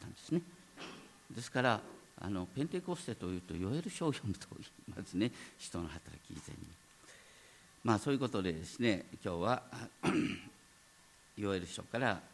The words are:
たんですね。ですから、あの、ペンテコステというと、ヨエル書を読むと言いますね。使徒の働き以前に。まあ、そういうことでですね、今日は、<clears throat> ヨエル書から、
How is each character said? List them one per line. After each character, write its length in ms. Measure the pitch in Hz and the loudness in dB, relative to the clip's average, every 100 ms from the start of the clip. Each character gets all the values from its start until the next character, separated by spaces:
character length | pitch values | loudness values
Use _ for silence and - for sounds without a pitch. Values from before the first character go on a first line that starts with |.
た 60 | - | -12
ん 40 | |
で 60 | - | -14
す 140 | - | 0
ね。 100 | 170 170 - - - - - - - - 117 | 0 0 -8 -18 -14 -12 -12 -16 -18 -10 -8
で 60 | |
す 100 | 123 | 0
か 80 | 127 | 4
ら、 200 | 123 107 - - - - | 6 4 0 -14 -18 -8
あ 60 | 92 | -2
の、 160 | 95 90 | -2 -2
ペ 80 | 127 | -2
ン 60 | 165 | -2
テ 120 | 185 | -2
コ 140 | 180 | -2
ス 100 | - - | -4 -4
テ 100 | 107 | -4
と 100 | 90 | -2
い 120 | 90 | -2
う 20 | |
と、 160 | - 85 | -2 -2
ヨ 180 | 95 | 0
エ 80 | 151 | 0
ル 80 | 190 | -2
書 160 | - 165 | 0 0
を 60 | |
読 160 | 131 104 | 2 -2
む 60 | - | -4
と 80 | - - | -8 -12
言 80 | - - - | -14 -14 -10
い 20 | - | -8
ま 80 | |
す 100 | 98 | -2
ね。 180 | 90 120 - - - | 2 2 0 -12 -12
使 140 | - | -6
徒 100 | 87 | -4
の 60 | 85 | -4
働 140 | 80 - 78 | -8 -12 -14
き 60 | - | -12
以 40 | 76 - | -12 -10
前 80 | - | -12
に。 60 | - - - - - - - - - - - - | -12 -16 -20 -20 -20 -20 -20 -20 -20 -20 -20 0
ま 120 | 117 | 4
あ、 40 | 107 | 6
そ 140 | 143 | 6
う 20 | |
い 20 | 139 | 4
う 40 | |
こ 80 | 123 | 4
と 120 | 107 | 2
で 120 | 92 | 2
で 120 | 80 | 0
す 140 | 87 - | -4 2
ね、 280 | 120 92 - - | 4 4 0 -6
今 140 | 101 85 | -2 2
日 20 | |
は、 220 | 101 123 - - 117 - | 2 2 0 -10 -10 0
<clears throat> 1300 | - - - - - - - - - - - - - - | 2 4 2 0 -8 -18 -20 -20 -20 -20 -20 -20 -14 -2
ヨ 160 | 101 | 2
エ 60 | 92 | 2
ル 80 | 87 | 0
書 160 | - | -6
か 160 | - 117 | -4 2
ら、 220 | 127 92 - | 2 2 -4